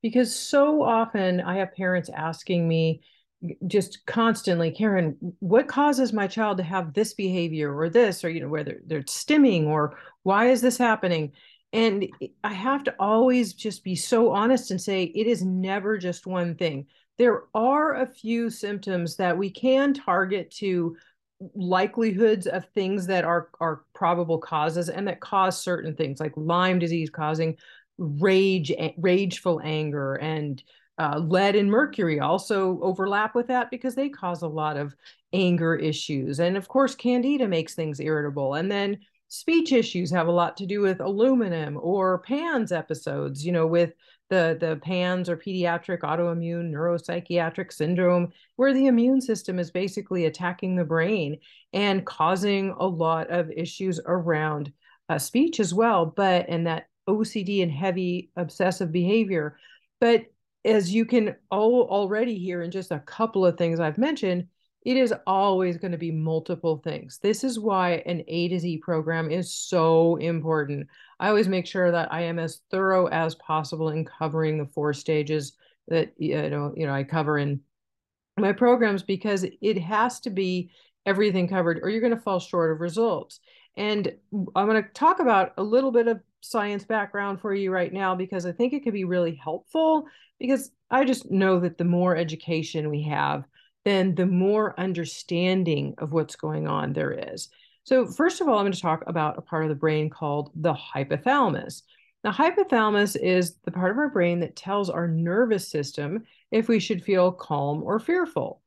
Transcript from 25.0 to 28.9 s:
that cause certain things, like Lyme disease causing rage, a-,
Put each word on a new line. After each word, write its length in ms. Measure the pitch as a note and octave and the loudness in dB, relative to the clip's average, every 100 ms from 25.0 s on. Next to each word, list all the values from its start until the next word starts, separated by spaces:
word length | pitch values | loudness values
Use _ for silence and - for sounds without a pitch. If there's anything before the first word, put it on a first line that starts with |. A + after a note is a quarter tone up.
| G3 | -6
that 120 | F3 | -6
cause 400 | - G3 F#3+ - | -2 2 2 0
certain 360 | - F3 D#3+ D3 | -4 -4 -4 -4
things, 240 | D3 C#3 | -4 -4
like 120 | D#3 - | -8 -4
Lyme 420 | D#3 F3 F#3 F3+ | 0 2 4 2
disease 320 | E3+ E3+ D#3 | 0 -2 -4
causing 460 | - D#3 D#3+ E3 D#3+ - - _ - | -4 -4 -2 -2 -4 -14 -20 _ -8
rage, 720 | E3 C#3+ F#3+ F#3+ G3 F#3 D3 | -6 0 4 4 4 2 -2
a-, 240 | E3 D#3+ | -4 -4